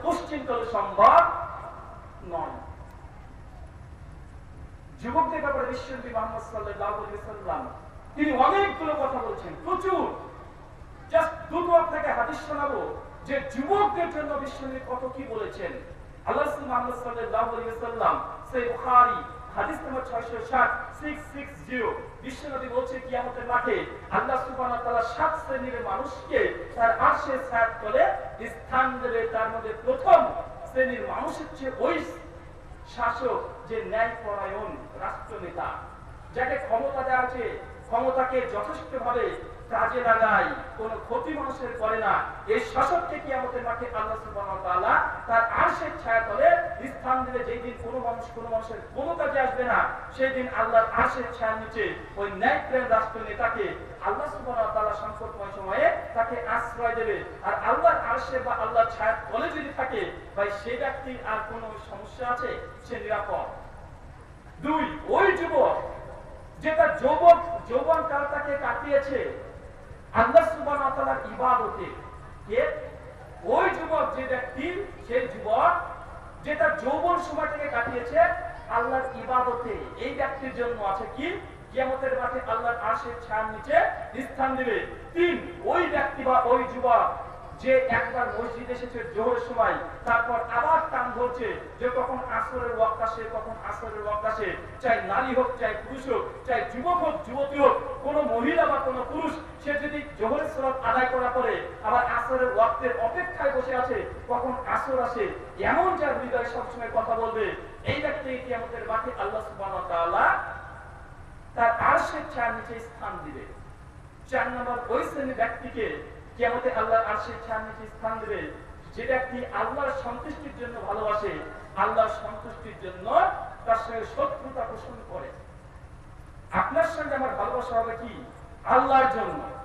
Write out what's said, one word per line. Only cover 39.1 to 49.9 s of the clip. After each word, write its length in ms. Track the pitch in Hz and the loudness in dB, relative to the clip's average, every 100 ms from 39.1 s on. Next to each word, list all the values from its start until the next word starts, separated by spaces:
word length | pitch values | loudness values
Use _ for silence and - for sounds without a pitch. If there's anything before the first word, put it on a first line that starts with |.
| 247 196 - - - - | 2 0 -2 -10 -14 -2
কাজে 300 | 170 - 247 | 2 2 4
লাগায়, 460 | 233 170 226 - - - - - | 4 6 6 6 4 -2 -8 -6
কোনো 180 | 214 - - | -4 -4 -4
ক্ষতি 260 | 240 240 | -4 -2
মানুষের 440 | 294 269 - 247 233 | -4 -4 -4 -6 -2
করে 180 | 220 220 | 0 2
না। 280 | 202 - - - - | 2 2 0 -4 0
এই 140 | 480 | 0
শাসককে 580 | - - 269 349 - 302 | 2 2 4 4 0 -6
কিয়ামতের 440 | 285 262 247 247 | -2 -2 -2 -2
মাঠে 240 | 240 233 247 220 | -2 -4 -4 -2
আল্লাহ 200 | 220 220 | -2 -4
সুবহানাহু 340 | - 202 196 190 | -6 -6 -4 -4
ওয়া 140 | - | 0
তাআলা 360 | - - - - - - | 2 4 4 2 -2 2
তার 240 | 226 226 | 4 4
আরশের 400 | - - - 311 - | 4 2 2 -4 -4
ছায়াতলে 520 | 233 226 - - - - - - 254 | 2 2 4 6 8 8 4 -4 -8
স্থান 360 | - 254 262 | -4 0 0
দিলে 200 | 254 247 | 0 -2
যেই 140 | 233 240 | -2 -4
দিন 160 | 240 233 | -6 -8
কোনো 140 | 233 254 | -6 -4
মানুষ 260 | 233 226 - | -2 -4 -6
কোনো 140 | 233 226 | -10 -2
মানুষের 280 | 226 220 214 - | -2 -2 -10 -10
কোনো 200 | - 302 | -6 -2
কাজে 260 | 320 277 277 | 0 2 2
আসবে 240 | 254 254 | 2 2
না, 240 | 240 214 - | 2 4 2